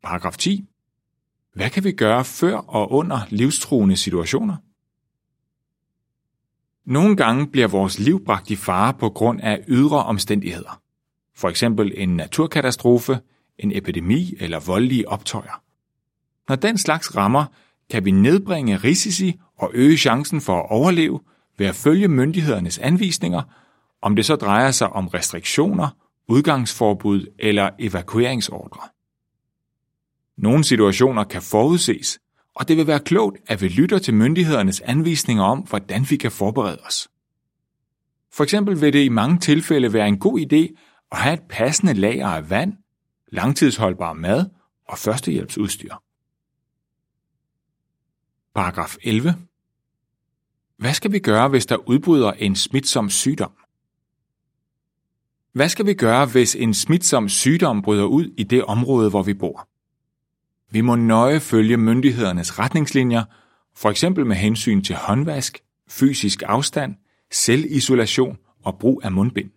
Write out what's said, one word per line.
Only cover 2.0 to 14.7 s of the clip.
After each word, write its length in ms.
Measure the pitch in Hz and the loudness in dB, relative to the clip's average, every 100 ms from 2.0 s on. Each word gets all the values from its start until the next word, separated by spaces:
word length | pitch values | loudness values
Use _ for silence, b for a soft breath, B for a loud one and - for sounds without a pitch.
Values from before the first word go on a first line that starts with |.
| 110 117 | 2 2
før 320 | 127 - 170 117 | -2 -2 -2 -2
og 360 | - 110 101 | -4 -4 0
under 280 | 131 170 135 98 | 0 0 -6 -6
livstruende 680 | 107 127 - - 127 98 92 | 0 0 0 -2 2 2 2
situationer? 600 | - 87 82 135 220 160 _ _ _ _ _ _ _ _ _ _ _ _ _ _ _ _ _ _ _ _ _ _ | -2 -4 -2 -4 -4 -8 _ _ _ _ _ _ _ _ _ _ _ _ _ _ _ _ _ _ _ _ _ _
Nogle 320 | - 131 202 202 | -4 2 2 4
gange 300 | 120 123 143 | 2 2 0
bliver 220 | 135 113 | 2 2
vores 300 | 98 95 87 | 2 -2 0
liv 260 | 107 190 | 0 0
bragt 260 | 190 98 - | 0 -4 -2
i 60 | 104 | -8
fare 380 | - 92 110 | -2 0 0
på 160 | 131 113 | 0 -6
grund 300 | - 113 113 | 0 -2 0
af 240 | 110 104 - | -4 -4 0
ydre 360 | 123 143 147 | 2 2 2
omstændigheder. 760 | 107 104 - 104 92 87 - - _ _ _ _ _ | 0 -4 -2 -4 -4 -12 -14 -20 _ _ _ _ _
For 140 | _ 92 | _ -4
eksempel 440 | 85 120 107 104 - | -2 -2 0 -2 -2
en 200 | 92 87 | -2 -2
naturkatastrofe, 1040 | 80 - 156 160 131 120 123 120 - 131 _ _ _ _ | -4 -4 -2 0 -2 0 2 2 2 -6 _ _ _ _
en 180 | 107 98 | -6 -4
epidemi 580 | 95 85 85 131 180 - | -6 -6 0 0 -2 -8
eller 200 | 87 80 | -8 -8
voldelige 480 | 80 | -4